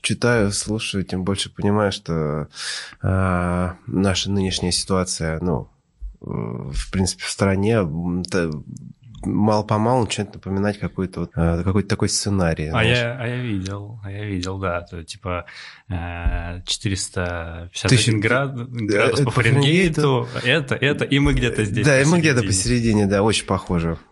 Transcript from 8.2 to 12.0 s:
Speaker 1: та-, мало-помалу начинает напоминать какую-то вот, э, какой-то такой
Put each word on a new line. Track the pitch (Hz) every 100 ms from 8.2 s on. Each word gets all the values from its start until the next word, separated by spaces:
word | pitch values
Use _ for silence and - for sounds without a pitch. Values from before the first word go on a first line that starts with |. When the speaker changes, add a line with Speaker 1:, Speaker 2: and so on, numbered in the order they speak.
Speaker 1:
та-, | 87 95 85 76 - - - - - -
мало-помалу | - 98 107 107 104 107 110 127 104
начинает | - 101
напоминать | - - 98 104 101
какую-то | 85 - 90 -
вот, | 87 -
э, | 82 85
какой-то | 95 98 92
такой | 104